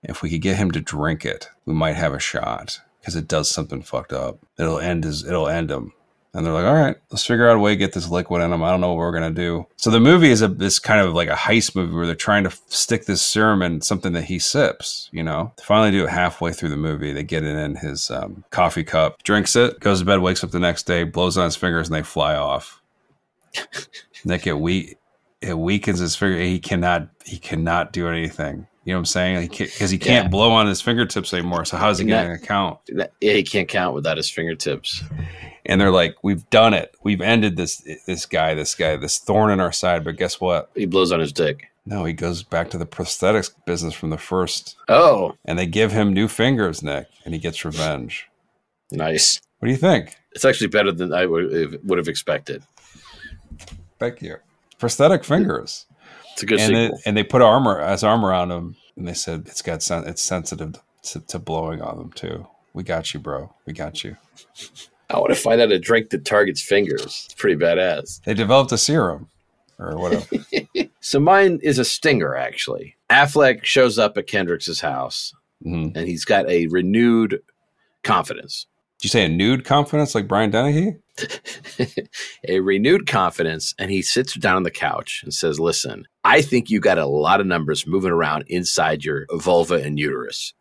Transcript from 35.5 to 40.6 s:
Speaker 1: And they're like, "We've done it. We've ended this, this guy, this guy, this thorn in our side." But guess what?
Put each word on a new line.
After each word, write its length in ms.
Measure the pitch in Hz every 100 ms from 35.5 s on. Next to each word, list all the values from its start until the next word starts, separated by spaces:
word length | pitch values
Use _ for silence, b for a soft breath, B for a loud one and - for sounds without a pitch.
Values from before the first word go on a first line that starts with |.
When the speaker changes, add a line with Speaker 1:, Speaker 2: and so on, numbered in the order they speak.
| B -
Speaker 1:
And 120 | 95
they're 100 | 98
like, 240 | 92 85 -
"We've 260 | 98 95 -
done 220 | 113 113
it. 200 | 98 80 _
We've 180 | 101 98
ended 360 | 92 117 107 87
this, 260 | 85 - - 78 -
this 180 | 87 -
guy, 280 | 85 80
this 220 | 78 71 -
guy, 180 | 80 76
this 220 | 73 -
thorn 320 | - 104 110
in 80 | 98
our 140 | 90
side." 320 | - 92 85
But 120 | 80 80
guess 240 | 90 -
what? 300 | 92 85